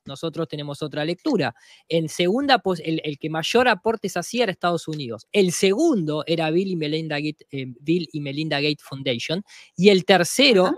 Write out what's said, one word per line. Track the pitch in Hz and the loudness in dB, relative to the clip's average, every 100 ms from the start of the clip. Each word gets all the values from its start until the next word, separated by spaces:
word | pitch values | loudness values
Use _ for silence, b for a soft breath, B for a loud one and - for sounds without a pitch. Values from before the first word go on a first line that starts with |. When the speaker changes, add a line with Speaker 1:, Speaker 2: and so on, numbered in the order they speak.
| 143 | -16
Speaker 1:
nosotros | 135 165 156 160 | -10 -8 -6 -6
tenemos | 151 143 139 | -8 -8 -8
otra | 151 147 | -8 -4
lectura. | 156 180 320 214 127 - b b b | -4 -4 -2 0 -2 -6 b b b
En | 165 156 | -2 -2
segunda | - 175 240 285 240 | -2 0 0 2 2
pos-, | 190 165 | 0 -4
el, | 160 160 | -4 -4
el | 151 139 | -4 -6
que | 156 | -6
mayor | 160 156 233 247 | -4 0 2 2
aportes | 202 220 226 185 180 | 2 -2 -4 -4 -6
hacía | 165 240 | -4 -2
era | 226 | -2
Estados | - 175 170 - | -2 -2 -2 -4
Unidos. | 151 123 104 - | -10 -8 -12 -2
El | 208 185 | 2 2
segundo | - 190 208 330 226 151 151 - | 2 2 4 2 2 0 -2 -2
era | 165 160 | 0 0
Bill | 170 196 | 0 0
y | 175 | -2
Melinda | 147 156 160 147 | -2 -4 -4 -4
Gates, | 151 151 _ | -6 -8 _
eh, | 139 131 123 | -10 -10 -6
Bill | 143 175 160 | 0 0 -2
y | 151 | -8
Melinda | 143 139 160 143 | -6 -4 -2 0
Gates | 151 147 | 0 -2
Foundation, | - 135 143 226 - 170 - B B - | -8 -8 -4 -4 -4 -6 -8 B B 4
y | 196 | 6
el | 190 - | 6 6
tercero | 185 170 - 277 196 | 4 4 2 4 6
Speaker 2:
Ajá. | 185 | 4